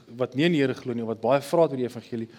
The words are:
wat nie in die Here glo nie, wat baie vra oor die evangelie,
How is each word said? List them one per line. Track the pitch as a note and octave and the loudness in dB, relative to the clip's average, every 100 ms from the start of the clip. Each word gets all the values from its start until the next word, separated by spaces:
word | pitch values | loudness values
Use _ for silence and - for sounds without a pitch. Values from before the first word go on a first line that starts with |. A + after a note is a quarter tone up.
| - | -12
wat | A#2 B2 B2+ | -4 -2 2
nie | E3+ | 2
in | |
die | E3 | 4
Here | C3 - | 0 -2
glo | B2+ | -6
nie, | A#2 A2+ | -6 -4
wat | A2 B2 | -2 2
baie | C#3 | 0
vra | C3+ E3+ D#3 | 2 2 4
oor | |
die | C3+ A#2+ | 2 -4
evangelie, | A#2+ - A#2 A2+ | -6 -10 -8 -8